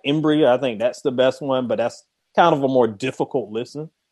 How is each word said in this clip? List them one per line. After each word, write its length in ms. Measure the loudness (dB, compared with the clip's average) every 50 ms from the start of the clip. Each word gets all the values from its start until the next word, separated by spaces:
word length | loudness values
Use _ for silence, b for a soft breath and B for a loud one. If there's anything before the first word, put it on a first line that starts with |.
| -4
Embryo. 480 | -2 -2 0 0 0 2 4 4 4
I 60 | 2 2
think 200 | 0 -4 -4 -2
that's 240 | -2 -4 -2 -2
the 100 | -6 -4
best 280 | 0 2 2 0 0 -2
one, 280 | -4 -2 -2 -2 -2 -2
but 80 | -2
that's 280 | -2 -2 -4 -6 -10 _ _ _ _ _ _ 2
kind 200 | 2 4 4 4
of 80 | 2
a 60 | 0 0
more 180 | 2 2 2 2
difficult 640 | 0 -4 -6 -6 -4 -4 -6 -4 -4 -6 -6 -6
listen. 400 | -8 -8 -8 -8 -12 -14 -14 -14 _ _ _ _